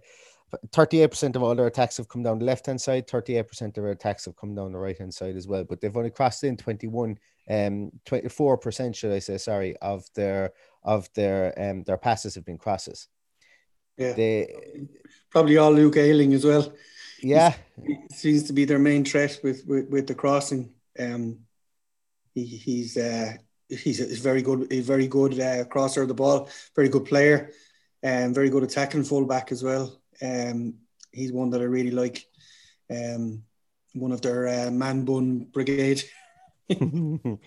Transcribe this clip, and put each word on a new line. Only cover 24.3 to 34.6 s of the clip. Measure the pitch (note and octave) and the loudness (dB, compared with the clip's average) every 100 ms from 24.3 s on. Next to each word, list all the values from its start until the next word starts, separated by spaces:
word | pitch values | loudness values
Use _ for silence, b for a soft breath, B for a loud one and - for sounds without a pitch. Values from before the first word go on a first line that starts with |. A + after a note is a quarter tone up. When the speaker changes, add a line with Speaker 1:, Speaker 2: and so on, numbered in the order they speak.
| C3 | 0
Speaker 2:
good, | B2+ C3 C3 | 0 -2 -2
a | B2+ | -4
very | B2 C3+ C3 | 0 0 2
good, | C3+ C3+ B2+ | 2 2 2
uh, | B2+ B2+ | -2 -2
crosser | A#2+ C#3 C3+ C#3+ | -2 -2 -2 0
of | C3 | -2
the | |
ball, | B2+ C#3 C#3 C#3 B B | 0 2 2 0 B B
very | - C3+ | 2 4
good | C3+ C3+ | 4 2
player, | C#3+ D3 D3 - B B B B _ | 4 6 6 2 B B B B _
and | C3+ B2+ B2 | -2 0 0
very | B2+ C#3 | 2 2
good | C3+ | 2
attacking | B2+ C#3+ C#3 D3+ | 0 -2 -2 -2
fullback | C3+ C#3 C3 B2+ B2+ | -2 0 0 -2 -4
as | A#2+ | -6
well. | C3 C3 C3 - _ _ | -4 -4 -4 -12 _ _
Um, | C3 B2 A#2+ A#2 A#2 A#2 _ _ - | -8 -6 -4 -6 -8 -10 _ _ -20
he's | C3 C3 | -10 -6
one | B2+ B2+ | -4 -2
that | B2 | -2
I | |
really | B2 B2+ B2 | -2 -2 -2
like. | B2 B2 A#2 - b b b b b _ | -2 -4 -6 -16 b b b b b _
Um, | A#2+ A#2+ A#2 A2+ A2 A2 _ _ _ _ | -10 -8 -6 -8 -8 -16 _ _ _ _
one | C3 B2+ | -8 -6
of | B2 | -4
their, | B2 B2 B2 | -2 -2 -2
uh, | B2 | -2